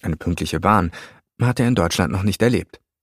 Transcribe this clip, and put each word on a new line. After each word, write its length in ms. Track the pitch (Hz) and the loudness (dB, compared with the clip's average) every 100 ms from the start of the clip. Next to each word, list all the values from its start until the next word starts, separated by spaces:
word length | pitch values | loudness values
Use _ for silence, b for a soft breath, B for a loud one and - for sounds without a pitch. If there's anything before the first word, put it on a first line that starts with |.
Eine 140 | 87 78 | -8 -4
pünktliche 440 | - 80 82 80 | -4 -4 -4 0
Bahn 320 | 92 107 87 B B B _ - | 4 4 2 B B B _ -2
hatte 220 | 120 123 | -2 0
er 40 | 120 | 0
in 60 | |
Deutschland 380 | 120 85 - 90 | 2 0 0 -2
noch 100 | 98 | 0
nicht 200 | 101 92 | -2 0
erlebt. 380 | 113 110 - - _ _ | 2 0 -2 -12 _ _